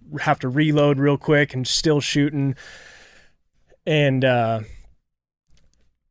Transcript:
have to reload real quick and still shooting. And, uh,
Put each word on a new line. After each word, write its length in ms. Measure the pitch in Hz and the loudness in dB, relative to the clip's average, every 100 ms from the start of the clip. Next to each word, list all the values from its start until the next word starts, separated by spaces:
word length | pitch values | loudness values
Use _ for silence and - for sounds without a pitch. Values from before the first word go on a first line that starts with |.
| - 151 | -14 -6
have 200 | 160 143 | -2 -2
to 100 | 131 | -2
reload 500 | 131 156 143 147 135 | 0 2 2 2 2
real 180 | 143 139 | 0 0
quick 360 | - 147 147 | 2 2 2
and 120 | 131 123 | -4 -4
still 360 | - 160 147 | -2 0 0
shooting. 520 | - 147 143 147 139 127 - - - - - - _ _ _ _ _ _ - | 0 0 0 0 -2 -4 -12 -20 -20 -20 -20 -20 _ _ _ _ _ _ -2
And, 400 | 156 143 131 131 | 0 2 2 2
uh, 380 | 123 113 113 110 - - _ _ _ _ _ _ - _ _ _ _ _ | 2 0 -2 -6 -18 -20 _ _ _ _ _ _ -20 _ _ _ _ _